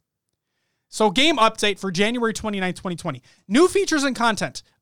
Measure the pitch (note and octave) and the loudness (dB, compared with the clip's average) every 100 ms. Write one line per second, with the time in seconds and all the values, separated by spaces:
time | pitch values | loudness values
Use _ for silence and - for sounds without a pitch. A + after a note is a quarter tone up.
0 | _ _ _ _ _ _ _ _ _ - | _ _ _ _ _ _ _ _ _ 0
1 | G#3+ G3 D4+ C#4 A3 A3 G#3 G3 G3 E3+ | 0 4 2 4 2 2 -4 -2 -4 0
2 | G#3 B3 A3+ G#3+ G#3+ G3+ F#3 F3 F#3+ F3 | 0 0 -4 -4 -6 -4 -4 -6 -8 -8
3 | F3 B2+ _ _ - A3 F4+ G4 G4 D#4 | -8 -10 _ _ 0 4 4 4 0 0
4 | C#4 A#3+ A#3 G#3 D#3 - - _ | -2 0 0 0 -4 -8 -20 _